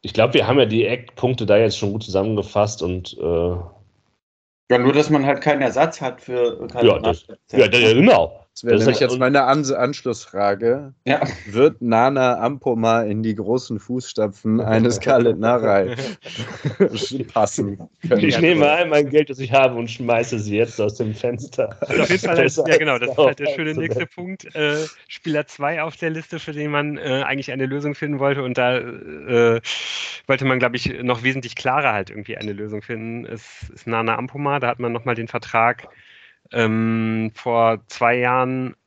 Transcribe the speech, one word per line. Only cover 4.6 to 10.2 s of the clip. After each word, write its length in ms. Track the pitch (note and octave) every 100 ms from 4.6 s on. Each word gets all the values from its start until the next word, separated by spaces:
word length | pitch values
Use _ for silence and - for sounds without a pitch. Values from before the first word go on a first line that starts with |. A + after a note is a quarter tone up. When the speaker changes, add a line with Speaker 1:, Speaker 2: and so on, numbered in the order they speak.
| _
Speaker 2:
Ja, 60 | B2
nur, 160 | B2
dass 160 | C#3 D3
man 160 | D3 C3+
halt 160 | C#3
keinen 200 | D3+ C#3+
Ersatz 400 | C3 A2+ D#3+ -
hat 200 | C3+ A#2+
für, 460 | - B2 A#2+ A2+ A#2+
keine 220 | B2 A#2
Speaker 1:
Ja, 100 | F#2
das, 260 | A2 G#2+ _
Speaker 2:
Nachspielzeit. 460 | - _ C3 A2
Speaker 1:
ja, 60 | A#2
ja, 140 | A2
genau. 520 | A#2 G3+ F3+ D#2+ - _
Speaker 3:
Das 100 | - A#2
wäre 80 |
Speaker 1:
Das 80 | G#2+
ist 60 | A2+
Speaker 3:
nämlich 140 | A#2+
Speaker 1:
halt 100 | B2+
Speaker 3:
jetzt 80 | B2+
meine 240 | C3 C#3+ C3
Ans-, 260 | C#3 C3+
Anschlussfrage. 1200 | G2 B2 C#3+ B2+ A2